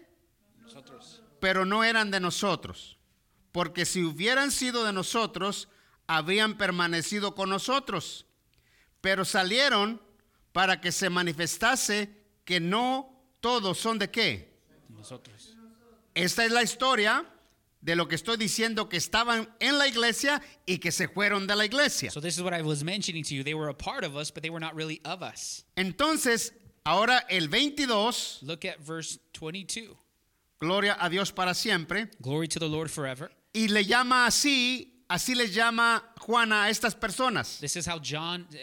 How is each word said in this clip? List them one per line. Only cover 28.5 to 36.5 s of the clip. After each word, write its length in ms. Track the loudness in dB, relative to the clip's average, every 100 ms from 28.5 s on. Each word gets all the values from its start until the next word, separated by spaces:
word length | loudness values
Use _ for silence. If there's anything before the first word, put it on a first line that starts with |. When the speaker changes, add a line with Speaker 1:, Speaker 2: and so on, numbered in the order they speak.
| -8 -8
Speaker 1:
at 140 | -10
verse 380 | -10 -8 -8 -12 _
twenty-two. 640 | -14 -10 -10 -8 -10 -10 -18 _ _ _ _ _ _
Speaker 2:
gloria 380 | 0 2 2 2
a 100 | 0
Dios 220 | 0 -2
para 220 | -2 -2
siempre. 560 | 0 0 -2 -2 -4 -4 -8
Speaker 1:
Glory 280 | -4 -2 -2
to 100 | -2
the 80 | -2
Lord 220 | -2 -4
forever. 420 | -6 -6 -8 -12 -18 _
Speaker 2:
Y 140 | -2 2
le 160 | 4 4
llama 400 | 4 4 4 4
así, 800 | 4 4 2 2 -2 -8 _ -6
así 240 | -4 0
les 200 | 0 0 2
llama 480 | 2 4 4 4 -2 -12
Juan 320 | 0 2 4